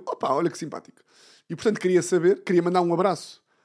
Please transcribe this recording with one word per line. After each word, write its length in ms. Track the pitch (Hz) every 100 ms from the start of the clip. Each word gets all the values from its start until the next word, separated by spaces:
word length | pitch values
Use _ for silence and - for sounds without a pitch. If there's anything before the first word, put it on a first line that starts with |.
| -
"Opa, 260 | - -
olha 160 | 139 170
que 80 | -
simpático." 440 | 156 - - - _ _ - _ -
E, 60 | 165
portanto, 240 | - 214
queria 220 | 185 180
saber, 420 | 165 180 170 196
queria 180 | - 180
mandar 200 | 175 180
um 120 | 175
abraço 500 | 170 190 170 - - _ _